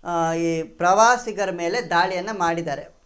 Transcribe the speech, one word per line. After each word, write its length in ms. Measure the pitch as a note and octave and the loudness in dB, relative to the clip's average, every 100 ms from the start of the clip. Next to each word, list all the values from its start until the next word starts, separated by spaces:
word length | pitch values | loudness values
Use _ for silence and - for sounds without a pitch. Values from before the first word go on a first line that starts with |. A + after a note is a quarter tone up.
ಆ, 300 | F3+ E3+ E3 | -6 -2 -2
ಈ 280 | E3 E3+ E3 | 0 -2 -2
ಪ್ರವಾಸಿಗರ 880 | - - F3 G3+ A3+ A#3+ A#3 G#3 F#3+ | -6 -2 2 6 6 4 -2 -4 -4
ಮೇಲೆ 400 | F3 E3+ F#3 D#3+ | -2 -4 -4 0
ದಾಳಿಯನ್ನು 480 | E3+ F#3 F#3 G3+ G#3 | 0 0 -2 -6 -4
ಮಾಡಿದ್ದಾರೆ. 440 | E3+ E3+ E3 C#3 - _ | -2 -2 -4 -8 -10 _